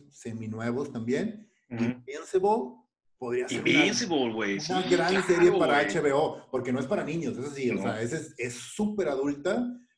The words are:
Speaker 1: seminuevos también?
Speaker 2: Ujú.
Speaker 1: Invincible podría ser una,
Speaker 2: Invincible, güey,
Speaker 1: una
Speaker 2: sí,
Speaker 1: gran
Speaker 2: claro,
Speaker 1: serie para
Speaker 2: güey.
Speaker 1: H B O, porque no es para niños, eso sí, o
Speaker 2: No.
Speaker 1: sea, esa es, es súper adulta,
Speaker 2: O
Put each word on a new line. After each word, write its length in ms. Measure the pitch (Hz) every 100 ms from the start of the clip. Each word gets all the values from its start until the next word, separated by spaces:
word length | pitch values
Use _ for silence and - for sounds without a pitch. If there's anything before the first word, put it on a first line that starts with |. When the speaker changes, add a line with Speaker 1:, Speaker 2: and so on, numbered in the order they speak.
| -
Speaker 1:
seminuevos 800 | - 117 110 110 110 117 123 143
también? 560 | 117 113 143 208 - - _ -
Speaker 2:
Ujú. 140 | 120
Speaker 1:
Invincible 640 | 120 127 - 147 165 190 202 226 247 - _ _ _ -
podría 320 | 120 123 123
ser 120 | 117
una, 80 | -
Speaker 2:
Invincible, 600 | 143 185 240 214 151 120
güey, 220 | 110 101 98 156
Speaker 1:
una 140 | 185
Speaker 2:
sí, 60 | 185
Speaker 1:
gran 180 | 170 170
Speaker 2:
claro, 160 | 190 185
Speaker 1:
serie 260 | 175 175
para 200 | 190 156
Speaker 2:
güey. 120 | 143 147
Speaker 1:
H 120 | 170
B 100 | 143
O, 340 | 139 151 - -
porque 200 | 127 123
no 80 | 127
es 60 | -
para 180 | 196
niños, 320 | 143 165 135 104
eso 140 | 143
sí, 220 | 139 120
o 20 |
Speaker 2:
No. 80 | 101
Speaker 1:
sea, 180 | 117 110
esa 160 | 120 160
es, 180 | - -
es 160 | 120
súper 560 | - - - 208 208 160
adulta, 460 | 135 143 143 180 233
Speaker 2:
O 220 | 247 - _